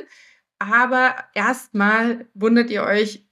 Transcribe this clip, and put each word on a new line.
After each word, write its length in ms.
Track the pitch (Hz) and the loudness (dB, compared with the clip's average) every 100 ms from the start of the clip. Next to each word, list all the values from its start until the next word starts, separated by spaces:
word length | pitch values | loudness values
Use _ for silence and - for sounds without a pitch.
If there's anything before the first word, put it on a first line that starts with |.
| 403 - - _ _ _ | -8 -20 -20 _ _ _
Aber 540 | 196 226 247 254 254 - - - | -2 0 2 2 0 -2 -8 -4
erstmal 920 | - 262 - 214 202 220 233 233 - | -2 -4 -6 0 2 2 0 -4 -10
wundert 360 | 196 220 233 233 | -4 2 2 2
ihr 140 | 208 | -2
euch 420 | - 202 214 - _ | 0 0 -2 -6 _